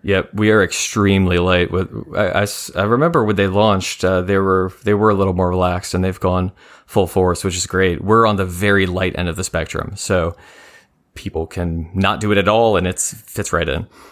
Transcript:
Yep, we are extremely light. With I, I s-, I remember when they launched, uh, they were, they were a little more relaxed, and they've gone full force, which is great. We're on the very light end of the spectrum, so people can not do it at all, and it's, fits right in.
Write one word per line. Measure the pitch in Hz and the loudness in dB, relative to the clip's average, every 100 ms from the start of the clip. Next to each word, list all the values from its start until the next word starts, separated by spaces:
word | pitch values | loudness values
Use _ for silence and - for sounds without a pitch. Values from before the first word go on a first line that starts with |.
Yep, | 101 95 - | 0 0 0
we | 101 107 | 0 4
are | 107 | 4
extremely | 92 - - 110 101 98 92 87 | 2 -2 -4 0 4 4 4 2
light. | 90 90 87 | 2 2 2
With | 90 92 - - - | -2 -4 -8 -8 -4
I, | 98 | 0
I | 92 | 0
s-, | 104 - - | -2 -6 -8
I | 80 | -4
remember | 104 120 165 165 | 0 2 2 2
when | 107 101 | 2 2
they | 98 | 2
launched, | 98 107 95 92 - | 4 4 2 -2 -4
uh, | 92 92 | 0 0
they | 90 98 | 0 0
were, | 98 95 92 - | 2 0 0 -4
they | - | -2
were | 104 107 | 2 2
a | |
little | 98 95 | 2 0
more | 90 90 | 0 0
relaxed, | 90 90 90 - | 2 0 -2 -4
and | 90 | -2
they've | 92 90 | -2 -2
gone | 92 92 92 - - - | 0 0 -2 -6 -20 -20
full | _ 110 90 | _ -2 0
force, | 98 90 85 | 2 0 0
which | 95 87 | -4 -4
is | - | -4
great. | 95 95 85 | 0 0 0
We're | 95 110 113 | 2 4 4
on | |
the | 101 | 2
very | 92 87 101 101 92 | -2 -2 2 2 2
light | 90 92 - | 0 -4 -2
end | 87 | -6
of | 82 | -4
the | |
spectrum, | - 82 78 - - | -6 -4 -4 -6 -8
so | 98 - 95 82 - - - - - _ _ _ | -10 -2 0 0 -6 -20 -20 -20 -20 _ _ _
people | - - 80 82 | -14 -8 -8 -6
can | - 87 82 82 | -6 -4 -4 -6
not | 92 95 107 | -2 0 0
do | 107 | 0
it | 101 | 2
at | 95 | 4
all, | 110 117 98 | 2 4 2
and | 92 | 0
it's, | 92 - | -4 -8
fits | 110 - - 101 | -10 -12 -8 -4
right | 85 80 | -2 -2
in. | 76 - - - | -4 -6 -16 -20